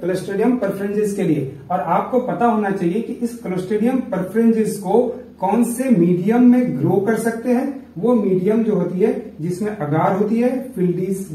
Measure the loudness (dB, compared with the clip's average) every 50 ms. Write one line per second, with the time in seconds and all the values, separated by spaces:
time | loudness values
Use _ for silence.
0 | -2 -2 -4 -4 -4 -4 -2 0 2 2 2 2 0 -2 -4 -4 -4 -4 -2 -2
1 | -2 -2 -2 -2 0 0 0 0 -2 -6 -8 -14 -8 -4 -4 -4 -2 0 0 0
2 | 0 0 -2 -2 0 0 -2 0 2 2 2 2 0 0 -2 0 0 0 0 -2
3 | -4 -4 -6 -6 -6 -6 -6 -8 -8 -6 -6 -6 -4 -2 -2 0 2 2 0 0
4 | -2 -2 -4 -4 -4 -2 0 2 4 4 4 4 2 -2 -2 -6 -4 2 2 2
5 | 2 2 -2 -8 -12 -18 -10 -4 -2 0 2 2 2 0 0 -2 2 2 4 4
6 | 6 4 4 2 2 2 4 6 6 6 6 6 4 0 0 0 0 2 2 2
7 | 2 2 0 0 0 -2 -4 -2 -2 0 0 0 0 -2 -6 -8 -12 -14 -12 -4
8 | 0 2 2 2 2 2 0 2 2 2 2 2 2 0 0 0 0 -2 0 0
9 | 0 2 0 -2 -6 -12 -12 -8 -6 -6 -4 -4 -4 -6 -4 -6 -4 -2 0 0
10 | 2 2 2 0 0 0 0 0 0 0 0 -2 -6 -8 -4 -2 -2 0 0 -2
11 | -2 -4 -4 -6 -6 -8 -6